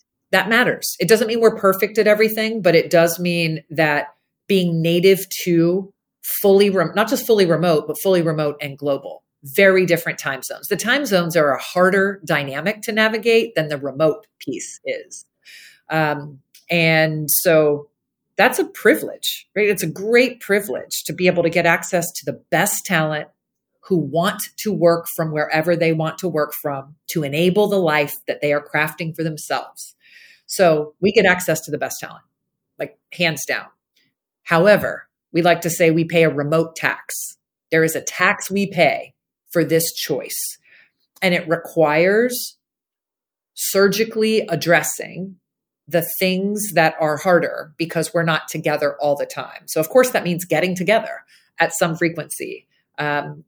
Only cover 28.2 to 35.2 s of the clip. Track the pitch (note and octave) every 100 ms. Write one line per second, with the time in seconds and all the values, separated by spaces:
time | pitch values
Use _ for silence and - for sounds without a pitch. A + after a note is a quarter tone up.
28.2 | - - D3 D3 D3 D3+ D#3 - E3 D#3+
29.2 | D#3+ D3+ - C3+ - - - _ _ -
30.2 | _ _ - - F3+ D#3 F#3 - F#3+ G#3+
31.2 | F#3+ F3+ F3+ D#3 - C#3+ C3 - - -
32.2 | _ _ _ _ _ - D3 _ _ -
33.2 | E3+ D3 - A#2 - _ _ _ _ _
34.2 | _ _ - E3 G3 G3 C3 - - _